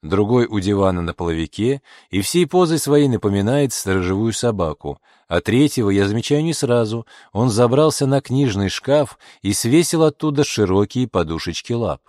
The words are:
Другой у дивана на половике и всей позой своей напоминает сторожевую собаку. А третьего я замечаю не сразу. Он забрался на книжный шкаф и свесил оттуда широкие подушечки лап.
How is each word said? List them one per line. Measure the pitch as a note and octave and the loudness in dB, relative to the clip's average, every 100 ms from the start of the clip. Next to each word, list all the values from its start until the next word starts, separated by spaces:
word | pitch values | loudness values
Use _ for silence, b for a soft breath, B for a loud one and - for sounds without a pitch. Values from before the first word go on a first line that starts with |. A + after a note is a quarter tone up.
Другой | D#2 G2 G#2 B2 A#2 | -2 -2 2 2 0
у | G#2+ | -2
дивана | F#2 G2+ G2 F2+ | 0 2 2 0
на | E2+ | -4
половике | D2+ E2+ E2 D#2+ - A2 C#3 b b b | -4 -4 -4 -4 -4 -2 -2 b b b
и | F#2+ | -4
всей | G2+ F3 E3+ | -2 0 2
позой | F3+ F3+ D#3+ | 2 2 0
своей | C#3 D3 C#3+ | 2 2 4
напоминает | A2+ G#2 G2 G2+ C#3 C#3+ | 2 0 0 0 0 0
сторожевую | - - F#2+ F2+ F#2+ A2+ | -2 -2 -2 0 0 -2
собаку. | G#2+ A#2+ G#2 E2 D2 C#2+ C#2+ b b b | -2 -2 -2 -4 -4 -10 -12 b b b
А | F2 | -4
третьего | - A2+ D3 - G#2 | 0 2 2 2 0
я | G2 G2 | 2 0
замечаю | G#2+ - D3 | -2 0 0
не | D#3+ | 0
сразу. | D#3 C3+ A#2+ A2+ A#2 A2 B B | -2 0 0 0 -4 -10 B B
Он | G2 B2+ | -2 0
забрался | G#2+ A#2+ B2+ D#3 C#3+ C#3 | 2 2 4 2 2 0
на | C#3 | -2
книжный | - B2+ C#3 G2 G2 | -2 0 0 0 -2
шкаф | - - D3 C#3+ - B B | -4 0 0 0 -6 B B
и | F#2+ | -4
свесил | G#2 A#2 D3 F3 E3 | -2 2 2 2 2
оттуда | D#3 - D#3 D3 | 2 0 -4 0
широкие | D3 - G#2 F#2+ G#2 B2 B2 | -2 0 2 2 2 -2 -2
подушечки | - D#2+ D#2+ - E2 - | -2 -2 -4 -6 -10 -6
лап. | A#2 A2 D2 | -4 -4 -6